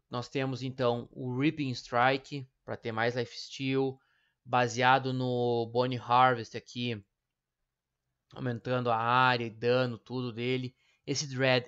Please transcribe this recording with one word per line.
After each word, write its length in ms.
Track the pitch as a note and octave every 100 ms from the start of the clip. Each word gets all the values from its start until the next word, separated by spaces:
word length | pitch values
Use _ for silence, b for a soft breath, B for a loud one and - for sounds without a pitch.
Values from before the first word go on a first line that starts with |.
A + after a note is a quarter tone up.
| _
nós 200 | B2 -
temos 320 | C#3 C3+ A#2+
então 480 | C3 C3 B2 A#2+ -
o 260 | - B2+ B2
Ripping 340 | D3 D#3+ C3
Strike, 760 | A#2+ - A#2+ C3 C#3+ - C#3+ C3 _
pra 140 | - A2+
ter 160 | A#2
mais 240 | A2 A#2+ A#2+
lifesteal, 840 | A#2 - - - C3+ C3+ C3+ C3 _ _ _ _ B2
baseado 680 | B2 A#2+ A#2 B2+ C3+ C3
no 540 | C3 B2+ B2 A#2+ A#2 A#2
Bone 240 | A#2+ B2+ B2
Harvest 580 | A2+ B2 B2+ A#2 A2 A2
aqui, 480 | - B2 A#2+ G#2+ - _ _ _ _ _ _ _ _ _ _ _ _ -
aumentando 560 | C3 A#2 B2+ B2+ A#2+
a 40 | A2+
área 480 | A#2 B2+ B2+ B2
e 60 | A#2
dano, 480 | A2 A#2+ B2+ B2 A2+
tudo 340 | - B2+ B2
dele. 440 | A2 B2 C3 B2 _ _ _
Esse 220 | - C3+ C#3+
Dread 420 | B2+ C3 B2+